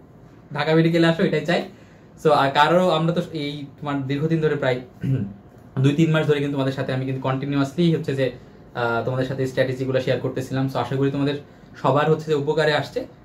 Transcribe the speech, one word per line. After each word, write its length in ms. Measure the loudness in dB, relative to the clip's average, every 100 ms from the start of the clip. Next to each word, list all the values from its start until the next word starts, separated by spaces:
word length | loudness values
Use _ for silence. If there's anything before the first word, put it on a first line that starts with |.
| -20 -20 -20 -20 -10
ঢাকা 220 | -4 2
মেডিকেলে 320 | 4 4 4 4
আসো, 160 | 2
এটাই 220 | 0 0
চাই। 240 | 0 -2 -4 -14 -20 -20 -20 -2
So 80 | 2
আর 200 | 4 4
কারো, 380 | 4 4 4 4
আমরা 240 | 2 0
তো 80 | -2 -4
এই 320 | -6 -6 -8 -12 -10
তোমার 260 | -6 -4 -2
দীর্ঘদিন 340 | -2 0 0
ধরে 140 | 0
প্রায় 260 | 0 -2 -2 -6 -8 -2 -2 -4
<clears throat> 540 | -10 -20 -20 -10 0
দুই 100 | 2
তিন 180 | 4 2
মাস 160 | 2 2
ধরে 120 | 0
কিন্তু 140 | 0
তোমাদের 200 | -2 -2
সাথে 200 | -2 -4
আমি 120 | -4
কিন্তু 160 | -4 -4
continuously 760 | -4 -4 -2 0 0 2 2
হচ্ছে 200 | 2 0
যে, 160 | 0 -2 -4 -18 -20 -12
আহ, 300 | -4 -2 0
তোমাদের 200 | -2 -2
সাথে 220 | -2 -2 -2
স্ট্র্যাটেজিগুলো 540 | 0 -2 -2 -2 0
share 180 | 0 -2
করতেছিলাম। 500 | -2 -4 -4 -2 -2
So 80 | -2
আশা 180 | -2
করি 160 | 0 0
তোমাদের 240 | 0 -2 -4 -8 -20 -20 -4
সবার 280 | 0 2 2
হচ্ছে 140 | 0 0
যে 40 |
উপকারে 380 | -2 0 0 2
আসছে। 340 | 0 -2 -8 -10 -14